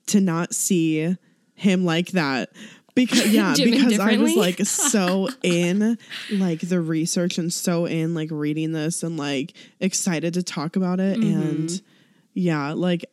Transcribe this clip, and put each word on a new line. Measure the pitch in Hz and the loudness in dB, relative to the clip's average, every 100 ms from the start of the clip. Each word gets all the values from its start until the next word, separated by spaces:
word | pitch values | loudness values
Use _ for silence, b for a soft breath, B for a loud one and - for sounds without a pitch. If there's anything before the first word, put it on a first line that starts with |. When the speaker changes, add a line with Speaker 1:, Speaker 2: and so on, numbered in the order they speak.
| - | 0
Speaker 1:
to | 208 | 2
not | 190 165 170 | 2 0 -2
see | - - 185 160 156 160 185 b b b | -4 0 2 2 0 0 -4 b b b
him | _ 214 185 | _ 2 2
like | 180 165 180 | 2 0 0
that. | 185 143 135 101 B B B _ | 0 0 -2 -4 B B B _
Because, | - 247 - - | 0 2 2 4
Speaker 2:
<laughs> | |
Speaker 1:
yeah, | 226 240 | 4 4
Speaker 2:
Jimin | 214 240 | 2 4
Speaker 1:
because | 233 247 208 | 4 4 4
I | 202 220 | 4 4
was, | 233 | 4
Speaker 2:
differently? | 339 | 4
Speaker 1:
like, | 180 180 | 2 0
Speaker 2:
<laughs> | 202 | -2
Speaker 1:
so | - 269 220 180 190 190 262 | 0 0 2 2 0 -2 -2
in, | 185 175 175 196 214 233 B B B | 0 2 2 2 0 -2 B B B
like, | 202 185 160 | -2 0 -2
the | 170 180 | -2 -2
research | 160 160 170 - 175 - | 0 -2 -2 -2 -2 -2
and | 170 | -4
so | - - 170 170 | -4 -2 0 0
in, | 160 160 | -2 -2
like, | 160 156 | -4 -4
reading | 151 151 151 160 | -4 -4 -2 -4
this | 160 151 170 | -2 -4 -4
and, | 165 160 | -6 -6
like, | 143 135 147 B B B | -4 -4 -6 B B B
excited | 190 - - 160 165 | -4 -2 -2 -2 -2
to | 175 | -4
talk | 175 - 160 196 | -6 -6 -4 -2
about | 180 185 | 0 0
it. | 190 196 | 0 0
Speaker 2:
Mm-hmm. | 214 196 | 0 0
Speaker 1:
And, | 160 151 165 185 b b b b b | 0 -2 -4 -6 b b b b b
yeah, | - 175 151 143 | -2 0 0 -2
like, | 160 180 175 - | -2 -2 -2 -4